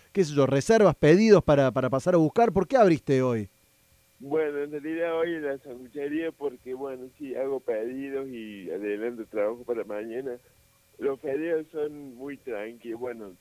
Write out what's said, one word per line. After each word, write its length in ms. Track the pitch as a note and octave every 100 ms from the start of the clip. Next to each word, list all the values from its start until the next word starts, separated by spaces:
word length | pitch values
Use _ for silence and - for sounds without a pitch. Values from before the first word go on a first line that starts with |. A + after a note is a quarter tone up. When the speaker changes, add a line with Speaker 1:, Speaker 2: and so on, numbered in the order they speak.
| _
Speaker 1:
qué 120 | -
sé 120 | D#3 C#3+
yo, 100 | C3+
reservas, 500 | C#3 - A3+ G3 C#3+
pedidos 480 | D3+ F3 A3 F#3
para, 280 | - C#3+ C3+
para 180 | A#2 B2+
pasar 240 | C3 F3+
a 40 | F3+
buscar? 340 | D#3 - A#3
¿Por 160 | F3+ E3+
qué 100 | C4
abriste 440 | G3+ D3+ - C3+
hoy? 260 | C3 A#2 G2+ _ _ _ _ _ _ _
Speaker 2:
Bueno, 400 | C#3 D#3 D3+ C#3+
en 120 | D3
realidad 460 | D3 D3 D#3+ E3+ E3
hoy 160 | E3 E3
en 100 | C#3+
la 120 | C3+
sanguchería 720 | D3 B2 B2+ C#3+ C#3+ D3+ E3
porque, 420 | D#3 C#3+ B2 C3
bueno, 340 | B2+ C3+ C3 B2+ -
sí, 180 | C#3+ B2
hago 240 | C3+ C3+
pedidos 680 | - A2 A2+ C3 C#3 C#3 C3+
y 400 | A#2+ A2 G2+ F2
adelanto 540 | F2+ G#2 G#2 A#2 A#2+ G#2+
trabajo 380 | G#2+ G#2 A#2+ B2
para 180 | A#2
mañana. 540 | G2+ G#2 A2+ A#2+ C3+ B2 _ _ _ _ _ -
Los 220 | C3+ C3+
feriados 460 | D3 C#3 E3 D#3+ D#3
son 420 | D#3+ D3 D3 C#3 A#2+
muy 220 | C#3 C#3
tranquilos, 640 | C3 G#2+ A2 A#2 A#2 A2+
bueno, 300 | B2 A2+ G2+ F2+